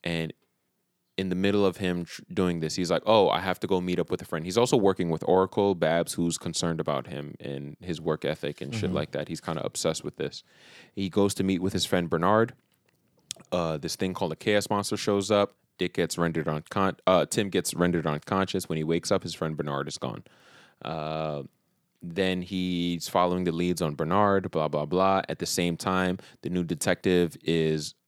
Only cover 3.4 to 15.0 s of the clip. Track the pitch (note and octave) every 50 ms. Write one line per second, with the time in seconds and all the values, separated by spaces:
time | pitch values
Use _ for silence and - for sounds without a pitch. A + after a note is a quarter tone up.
3.4 | F#2 F#2 F#2 - - F2+ F#2+ F2+ F2+ F2+ F2+ F2 E2+ - F#2 F2+ - - - D#2+
4.4 | D#2+ F2+ F2+ A#2 A#2+ B2 - B2 F#2+ G2 F#2 - F2+ E2+ D#2+ D#2+ - - F2 F#2
5.4 | F#2+ F#2+ - G#2+ G2+ G2+ G2 E2+ D#2+ D#2+ E2 E2+ E2+ - - - F2 E2+ D#2+ -
6.4 | - F2+ D#2+ - - E2+ E2 D#2+ - - D2 C2+ C2 - - D2 D2 C#2+ - -
7.4 | - C2 C#2 C#2 C#2+ C#2+ - _ - F#2 E2+ D2+ D#2+ E2 D#2 D2 - C#2+ D#2 -
8.4 | - C#2+ D2+ - - C#2 A#2 A2+ G2+ - F2+ D2 D#2 - - C#2 D2+ - E2 D#2
9.4 | - - D#2+ D#2 - - - - - E2+ D#2+ - - - - - - C#2 - -
10.4 | - _ _ _ - - - - - _ _ G2+ G2 F#2 - G#2 G2+ G2+ - -
11.4 | F#2+ F#2+ F#2+ E2+ F#2 G2 - F#2 - - - F2+ F2 E2 E2+ E2 E2+ F#2 G#2 A2
12.4 | A2+ A#2 - _ _ _ _ _ _ _ _ _ _ _ _ _ _ _ - -
13.4 | - _ - F2+ E2+ D#2+ D#2+ D2+ D#2+ E2+ - - G2 F#2 F2+ - G2 E2 D#2+ _
14.4 | - A2 G#2 G#2 G2+ - G#2+ G2+ G2+ - G#2+ G2+